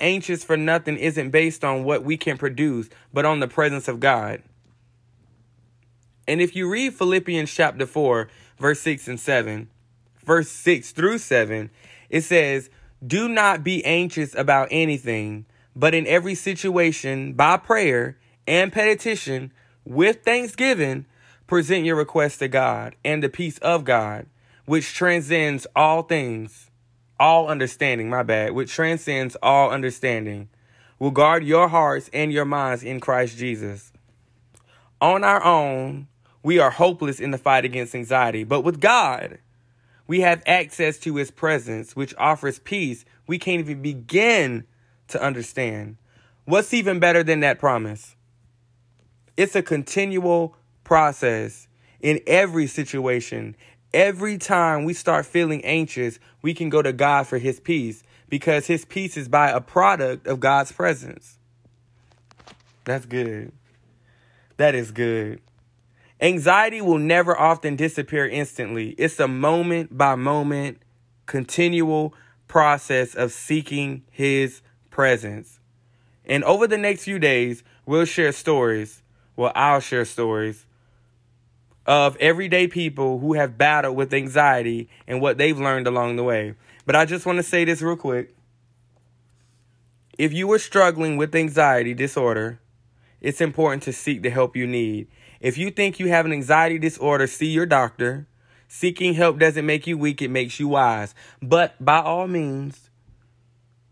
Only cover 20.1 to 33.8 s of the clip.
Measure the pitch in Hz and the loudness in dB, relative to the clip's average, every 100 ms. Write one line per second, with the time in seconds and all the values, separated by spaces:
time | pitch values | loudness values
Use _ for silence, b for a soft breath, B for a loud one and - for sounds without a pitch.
20.1 | 220 226 240 240 - 262 202 135 131 - | 2 0 0 -2 -2 0 2 0 -4 -10
21.1 | b b b - 175 156 190 165 156 147 | b b b -2 0 2 0 0 0 0
22.1 | 160 147 - 139 131 127 110 117 - 143 | 2 0 -2 -2 0 0 -2 -8 -8 -4
23.1 | 151 139 - 170 - 165 170 131 120 107 | -2 -4 -4 -8 -4 0 0 2 2 0
24.1 | 110 - b b b - 160 151 - 180 | -6 -12 b b b -2 -2 -2 -2 0
25.1 | 170 139 165 151 139 - 139 156 160 160 | 0 0 0 0 -4 -2 2 4 4 0
26.1 | 160 123 110 107 - _ _ _ _ _ | -2 -2 -8 -12 -18 _ _ _ _ _
27.1 | - 151 165 156 147 123 - 143 117 113 | 2 6 6 4 -2 -4 -2 -2 -2 -2
28.1 | 123 117 110 107 120 127 - 160 165 151 | -2 0 0 0 -4 -6 -2 -2 -2 -4
29.1 | 135 131 - 127 139 131 135 131 - 127 | -4 -4 -2 4 4 4 0 -6 -4 -4
30.1 | 113 107 101 101 b b b b b 139 | -4 -6 -10 -14 b b b b b -2
31.1 | 135 151 165 147 165 175 165 147 139 - | 4 4 4 2 4 4 4 2 0 -6
32.1 | 151 151 147 143 143 135 123 123 131 139 | -4 -2 -2 -2 -2 -2 -4 -6 -8 -2
33.1 | 127 120 117 123 107 104 101 | 0 0 -4 -8 -6 -8 -12